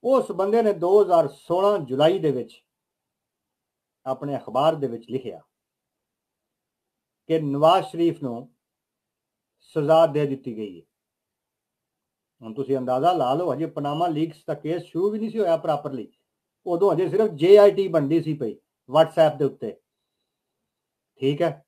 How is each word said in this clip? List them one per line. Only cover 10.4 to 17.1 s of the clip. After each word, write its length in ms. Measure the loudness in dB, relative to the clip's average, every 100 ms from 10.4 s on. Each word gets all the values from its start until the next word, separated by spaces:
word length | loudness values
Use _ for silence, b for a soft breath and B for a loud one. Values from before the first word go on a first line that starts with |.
| -10 -10
ਗਈ 240 | -12 -14
ਹੈ। 60 | _ _ _ _ _ _ _ _ _ _ _ _ _ _ _ _
ਹੁਣ 120 | -16
ਤੁਸੀਂ 240 | -10 -4 -4
ਅੰਦਾਜ਼ਾ 340 | -2 0 0
ਲਾ 220 | 0 0
ਲਓ, 180 | -2 -2
ਹਜੇ 140 | -4 -6
ਪਨਾਮਾ 400 | -6 -6 -4 -4
leaks 380 | -2 -6 -8 -12
ਦਾ 80 |
case 280 | -10 -6 -8
ਸ਼ੁਰੂ 280 | -8 -4 -4
ਵੀ 80 | -4
ਨਹੀਂ 120 | -8
ਸੀ 80 | -4
ਹੋਇਆ 180 | -2 0
properly, 560 | -2 -4 -6 -12 -14 _ _ _ _ _ -6
ਉਦੋਂ 260 | 0 2
ਹਜੇ 160 | 2
ਸਿਰਫ 220 | -2